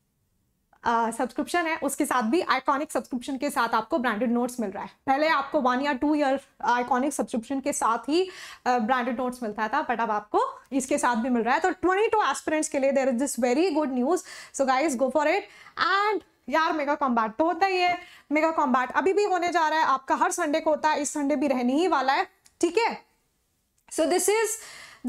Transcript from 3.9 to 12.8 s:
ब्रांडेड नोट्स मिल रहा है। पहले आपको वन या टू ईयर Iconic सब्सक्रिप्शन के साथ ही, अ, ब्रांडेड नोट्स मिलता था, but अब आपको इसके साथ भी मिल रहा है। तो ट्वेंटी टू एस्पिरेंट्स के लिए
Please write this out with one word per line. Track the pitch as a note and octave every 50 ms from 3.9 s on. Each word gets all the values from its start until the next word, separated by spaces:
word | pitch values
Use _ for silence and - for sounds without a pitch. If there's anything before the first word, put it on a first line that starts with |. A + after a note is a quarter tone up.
| E4
ब्रांडेड | A#3+ A#3+ B3 G#3 G#3 B3+ A#3
नोट्स | A#3+ A#3+ B3 B3 B3 -
मिल | G#3+ G3
रहा | G3 G3+ -
है। | - - _ -
पहले | - C4+ C#4+ D#4
आपको | D#4+ D#4+ C#4 - - - D4+
वन | A#3+ B3+ B3 B3+
या | C#4+ C#4+ D4
टू | A#3+ D4 D4 D#4
ईयर | D4 C#4+ C4+ C4+ C4+ - _ _ - -
Iconic | A3+ A#3+ B3 B3 B3+ C4+ B3 C4+ D4+
सब्सक्रिप्शन | - - A3+ - - A#3 A3+ - C#4 C4+
के | C4 C#4+ -
साथ | - B3+ A3 A#3 A#3+ A#3 C#4
ही, | D4+ F4 F#4+ F#4 - - - - - - -
अ, | A#3+ B3
ब्रांडेड | B3 G#3+ A3 C4 B3+ A#3+ C4 A#3+ C4+
नोट्स | B3+ B3 B3 - A#3+
मिलता | G#3 G#3 A#3 G#3+
था, | A3 C4+ D4 D4+
but | C4+ A#3+ A3
अब | A3+ A3
आपको | G#3+ G#3 G#3 - - G4+ C5 C#5 - - - - B3+
इसके | C4+ B3+ - D4
साथ | C#4+ D4 B3+ A#3+
भी | A3 A#3 C4
मिल | B3 A#3 G#3+
रहा | A#3 C4+
है। | E4
तो | F4 F#4
ट्वेंटी | D#4 - - F4+ F#4 G4 A4
टू | A4+ A4+ G#4+ F#4+
एस्पिरेंट्स | C#4 - - - E4 D#4 D#4 D#4 -
के | -
लिए | C#4+